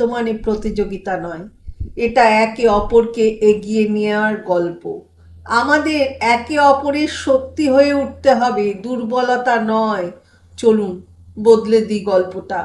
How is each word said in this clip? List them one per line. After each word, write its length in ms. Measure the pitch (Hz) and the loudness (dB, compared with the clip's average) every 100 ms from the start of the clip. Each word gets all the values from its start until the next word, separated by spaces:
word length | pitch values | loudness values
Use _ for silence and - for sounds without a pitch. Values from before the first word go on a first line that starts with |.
| 233 | -4
মানে 260 | 240 226 | -2 -4
প্রতিযোগিতা 800 | 220 220 214 220 202 196 196 - 180 | -4 -4 -4 -4 -4 -4 -6 -6 -6
নয়, 260 | 170 165 202 - - - - - | -6 -10 -14 -18 -18 -12 -10 -4
এটা 280 | 233 233 226 | 0 4 4
একে 360 | 220 220 - 233 | 4 0 0 2
অপরকে 580 | 208 208 233 226 - 220 214 | 2 2 2 2 0 0 2
এগিয়ে 420 | 214 208 202 220 214 | 2 2 0 -2 0
নেওয়ার 460 | 214 208 208 214 214 | 0 -2 0 -2 -2
গল্প। 460 | 202 175 175 170 170 170 - _ - - - | -2 -2 -2 -6 -12 -12 -16 _ -20 -20 -4
আমাদের 560 | 233 277 302 302 302 269 - | -2 2 2 2 0 -2 -2
একে 380 | 220 240 - 302 | 0 0 0 2
অপরের 480 | 285 269 285 285 302 | 4 4 0 -2 -2
শক্তি 580 | - - 262 262 - 294 | -4 0 0 0 -2 2
হয়ে 240 | 262 285 | 4 4
উঠতে 380 | 285 247 - 277 | 2 -4 -2 2
হবে, 320 | 240 240 208 208 | 2 2 0 -4
দুর্বলতা 840 | 185 226 247 233 247 247 247 247 226 220 | -4 -6 -6 -4 -2 0 0 0 0 0
নয়। 400 | 220 220 202 175 - _ _ _ - | 0 0 -2 -6 -10 _ _ _ -2
চলুন 360 | 233 220 202 180 - _ - - | 2 2 0 -6 -14 _ -20 0
বদলে 420 | 214 220 208 226 | 4 4 4 0
দিই 220 | 214 208 | 2 -4
গল্পটা, 580 | 196 190 180 185 - 185 | 0 0 0 -6 -8 -8